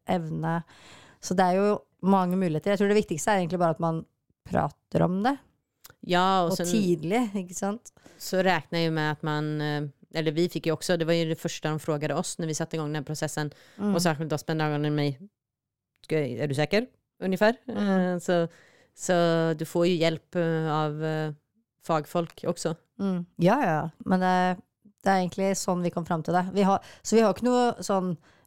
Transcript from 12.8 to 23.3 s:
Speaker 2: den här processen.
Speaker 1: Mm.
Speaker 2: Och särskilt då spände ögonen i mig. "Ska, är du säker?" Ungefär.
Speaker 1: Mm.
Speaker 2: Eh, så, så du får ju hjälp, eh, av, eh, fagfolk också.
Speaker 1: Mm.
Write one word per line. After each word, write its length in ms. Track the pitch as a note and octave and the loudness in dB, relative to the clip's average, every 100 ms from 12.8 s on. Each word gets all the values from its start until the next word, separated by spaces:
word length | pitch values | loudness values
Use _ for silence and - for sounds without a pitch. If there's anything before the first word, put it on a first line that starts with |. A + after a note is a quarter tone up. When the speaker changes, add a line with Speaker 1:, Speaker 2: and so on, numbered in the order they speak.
| D3 | -4
Speaker 2:
den 60 | D3+ | -6
här 60 | |
processen. 480 | C#3 D#3 D#3 - D3+ - - - | -6 -6 -6 -4 -6 -8 -20 -6
Speaker 1:
Mm. 160 | G#3 | -2
Speaker 2:
Och 80 | F#3 | 0
särskilt 280 | F3+ D3 D#3+ | 0 0 -2
då 80 | D3+ | -4
spände 260 | - D#3+ | -2 -2
ögonen 200 | D3+ D3 | 0 0
i 60 | D3+ | 0
mig. 300 | D3 D3 C3+ G3 _ _ _ _ _ _ _ | 0 0 -4 -14 _ _ _ _ _ _ _
"Ska, 140 | - D#3 | -4 -2
är 300 | C3+ A#2 D3 | -2 -4 -4
du 60 | |
säker?" 320 | C3+ D3+ G3+ B3+ _ _ - | 0 0 0 -2 _ _ -8
Ungefär. 340 | F#3 F#3 G#3+ B3 - | -4 2 2 2 -6
Speaker 1:
Mm. 460 | G#3 G3+ F#3+ F3+ | -4 0 2 2
Speaker 2:
Eh, 40 | F3 | -2
så, 300 | - F3 E3+ - - _ _ | 0 0 0 -6 -20 _ _
så 180 | - - F3+ E3+ E3 E3 D#3 | -10 0 2 4 4 2 0
du 60 | |
får 220 | D#3+ F3 F3 | -2 2 2
ju 80 | |
hjälp, 400 | F3 E3 D#3+ _ | 4 2 0 _
eh, 380 | F3+ E3 D#3+ D#3+ D3+ | -2 0 0 0 0
av, 200 | D3+ D3+ | -2 -2
eh, 280 | D#3 D#3 D#3 D3 _ _ _ _ - | -4 -2 -4 -8 _ _ _ _ -4
fagfolk 580 | D#3+ D3 F3 E3 - - | -2 -2 -4 -4 -6 -6
också. 260 | F3 E3+ E3+ _ - | -4 -4 -6 _ -6
Speaker 1:
Mm. 260 | G3 F3+ F3 | -2 -2 -4